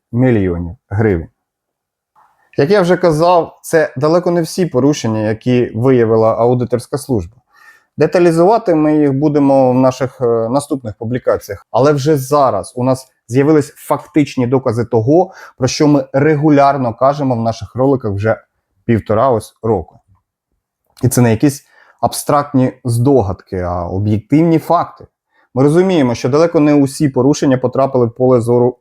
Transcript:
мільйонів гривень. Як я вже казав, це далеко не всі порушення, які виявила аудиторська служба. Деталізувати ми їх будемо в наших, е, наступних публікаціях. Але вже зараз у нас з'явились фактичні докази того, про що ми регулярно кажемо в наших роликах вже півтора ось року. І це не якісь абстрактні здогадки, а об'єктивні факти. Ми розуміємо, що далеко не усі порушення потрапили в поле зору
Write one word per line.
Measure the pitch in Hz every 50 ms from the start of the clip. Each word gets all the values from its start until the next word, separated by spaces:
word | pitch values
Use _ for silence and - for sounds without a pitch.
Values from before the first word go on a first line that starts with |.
| _ _ -
мільйонів | 120 131 131 120 107 95 92 85 85 87 85 - - _ -
гривень. | 98 101 113 107 92 82 82 - _ _ _ _ _ _ _ _ _ _ _ _ _ _ _ _ _ _ _ _ _ _ _ _ _ -
Як | 143 147
я | 202 208
вже | 180 170 180
казав, | 175 185 170 151 151 170 175 180 170 156 156 - _ -
це | - - 160 151 - -
далеко | 131 147 156 165 180 175 180
не | 175 175 160
всі | - - 190 180
порушення, | 156 - 123 127 147 151 - - 113 110 110
які | 107 107 110 110 - 123 123 123 120 - 110
виявила | 110 120 135 131 123 117 110 113 110 110 113 110
аудиторська | - 113 120 127 123 120 - 127 117 - - - 139
служба. | - - 127 104 87 85 _ _ _ _ _ _ _ - - _ _ _ _
Деталізувати | - 147 165 - 185 175 175 160 165 170 190 233 - 156 - 165
ми | 156 151 151 151
їх | 151 147 143 135
будемо | 135 151 156 143 147 143 139 139 135 131 127 123
в |
наших, | 127 131 131 123 - 139 123 - -
е, | 131 117 117 113 113 113
наступних | 123 143 - - 156 135 123 110 104
публікаціях. | - 117 110 123 120 - 123 107 92 - - 101 - - _
Але | - 110 131 147 151
вже | 139 131 156 160
зараз | 139 131 131 143 147 170 160 107 95 90 - -
у | 123 120
нас | 131 131 - - _ _ _ _ -
з'явились | 117 135 139 147 160 151 139 - -
фактичні | - - - 151 139 - - - 160 143 - - 131 123
докази | 120 135 127 - 127 107 120 113
того, | - - 113 107 131 151 175 185 185 - - - - _ -
про | 131 127
що | - - 156 147
ми | 147 139 - - -
регулярно | 135 143 156 156 143 151 156 147 139 139 139 139 139 127 117 107
кажемо | - 127 135 143 151 143 131 123
в | 113
наших | 113 113 113 - 104 - -
роликах | 117 131 139 139 127 - 107 98
вже | 101 104 110 113 - - _ _ _ _ _ _ _ _
півтора | - 117 104 - - 107 107 123 135
ось | 120 107 - - _ _ -
року. | 113 110 90 82 - _ _ _ _ _ _ _ _ _ _ _ _ _ _ _ _ _ _ _ _ _ - -
І | 123
це | - 127
не | 123 117
якісь | 135 123 151 147 139 - _ _ _ _ _ _ _ -
абстрактні | - 117 - - - - 143 143 143 - - 131 127 123 - _ -
здогадки, | 123 117 117 120 143 139 127 104 95 90 - - - 98
а | 92 90 87 87 90 87 87
об'єктивні | 92 98 104 107 107 101 - - 139 151 170 170 165 151
факти. | - - 165 170 151 - - - 127 - _ _ _ _ _ _ _ _ -
Ми | 123 135
розуміємо, | 147 151 175 185 190 185 160 135 123 117
що | - - 127
далеко | 131 151 165 165 165 160
не | 147 151 147
усі | 147 139 135 - - 156 139
порушення | - 131 120 139 147 - 165 143 131 131
потрапили | 131 117 - 131 135 135 135 127 120
в | 113 -
поле | - 127 127 127 123
зору | 113 120 120 123 123 123 - _